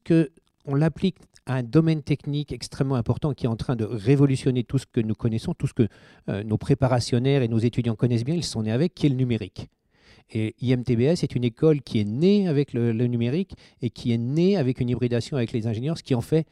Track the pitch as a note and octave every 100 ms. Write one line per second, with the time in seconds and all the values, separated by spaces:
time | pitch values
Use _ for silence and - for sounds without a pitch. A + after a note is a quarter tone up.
0 | - E3 D#3+ - _ _ - C#3 D#3+ -
1 | G3 - - _ - B2+ A#2+ D3 E3 D#3+
2 | - D3 - C#3+ D3 C3 - - C3+ C3+
3 | A2+ B2 A#2 B2+ B2 A2+ - A#2+ G#2+ A2+
4 | G2 C#3 C#3+ C3+ - B2+ A#2 C#3 - -
5 | A2 A2 A#2+ A2 - E3+ C#3 - A2 -
6 | - - - G2+ G#2+ G#2+ - C#3 B2+ B2
7 | - C#3+ C3 C#3 A#2 A2+ A#2 B2 A#2 A2
8 | A#2+ A#2 A#2 E3+ - A#2 G#2+ A#2 F3 -
9 | D3 B2+ B2+ A2+ F#2+ - - _ _ _
10 | _ _ _ A2+ A2 - B2 B2+ A#2+ A#2
11 | B2+ F3 C#3+ B2+ A#2+ A2+ D#3 D3+ - A2+
12 | G#2 A2+ F3+ G#3 F#3+ C#3+ C#3 B2 A#2 A2+
13 | B2 A#2+ A#2 D3+ G3 - - _ A#2+ -
14 | B2+ A#2 A#2 D3 F3+ G3+ B2+ C3 A#2+ B2
15 | B2 A#2+ - C#3+ A#2 - A2 G#2+ C3+ E3
16 | - B2 - D#3+ D#3